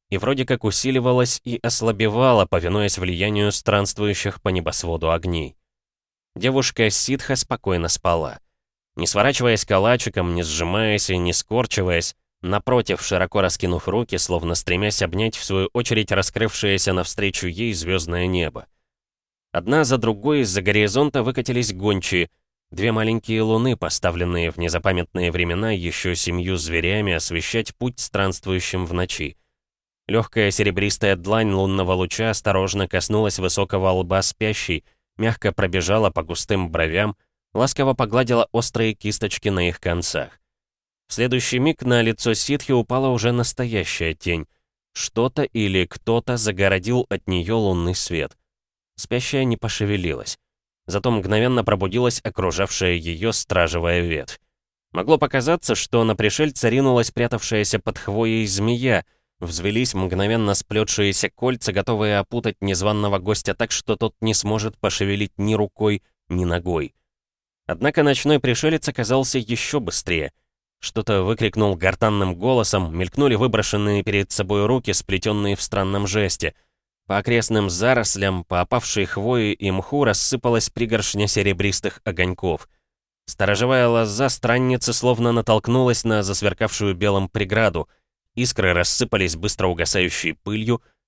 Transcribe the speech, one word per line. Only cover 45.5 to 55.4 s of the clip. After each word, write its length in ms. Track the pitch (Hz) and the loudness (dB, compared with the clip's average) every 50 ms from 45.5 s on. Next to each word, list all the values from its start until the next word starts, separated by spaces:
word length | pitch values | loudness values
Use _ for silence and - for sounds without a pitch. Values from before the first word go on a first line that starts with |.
| - 113 107 98 95 92 87 | 0 -2 0 2 2 2 0
кто-то 540 | - - - - - 113 117 - - 123 117 | 0 -4 -8 -2 0 0 0 0 0 -2 -2
загородил 640 | 107 107 95 92 98 98 98 95 90 110 123 123 - - | 0 -2 0 2 2 2 2 2 0 0 0 0 0 -2
от 180 | 101 92 - - | -4 -6 -4 -2
нее 300 | 92 87 85 92 113 113 | -2 -2 0 0 0 0
лунный 360 | 107 98 90 87 85 87 90 | 2 2 0 0 0 -2 -2
свет. 420 | - - - 87 80 71 - - _ _ _ _ _ _ _ _ _ _ _ _ | -2 -4 -4 -2 -4 -4 -4 -8 _ _ _ _ _ _ _ _ _ _ _ _
Спящая 480 | - - - 117 123 123 - - 135 131 | -16 -8 -4 -4 -4 -2 -2 -2 0 0
не 120 | 123 117 - | 0 0 -2
пошевелилась. 800 | - 110 - - 104 101 104 95 87 85 69 60 53 - - - _ _ _ _ _ _ _ _ _ | -4 -6 -4 -2 -2 0 0 0 -2 -2 -4 -6 -8 -10 -12 -12 _ _ _ _ _ _ _ _ _
Зато 240 | - 90 101 - 127 | -2 -2 0 0 2
мгновенно 540 | 117 107 92 92 107 107 117 127 127 120 101 | 0 0 0 2 2 2 4 4 2 2 2
пробудилась 560 | 110 104 95 98 92 95 120 123 120 117 - - | 2 0 0 0 0 0 2 2 2 0 -2 -6
окружавшая 720 | 107 - - 92 90 80 87 98 - - - 98 90 87 | -6 -4 -2 -2 -2 0 0 -2 -2 0 0 0 0 0
ее 380 | 85 80 85 82 80 98 113 104 | 0 -2 -6 -6 -2 -2 -2 0
стражевая 680 | - - - 95 90 85 80 82 85 82 85 87 87 | -2 -2 0 2 2 2 2 2 0 0 2 2 0
ветвь. 400 | 87 85 82 71 65 - - - _ _ _ _ _ _ _ _ _ _ - | 0 0 -2 -4 -6 -8 -14 -18 _ _ _ _ _ _ _ _ _ _ -4
Могло 240 | 87 92 127 160 | -2 2 4 4
показаться, 580 | 143 147 131 - 135 | 4 4 2 0 0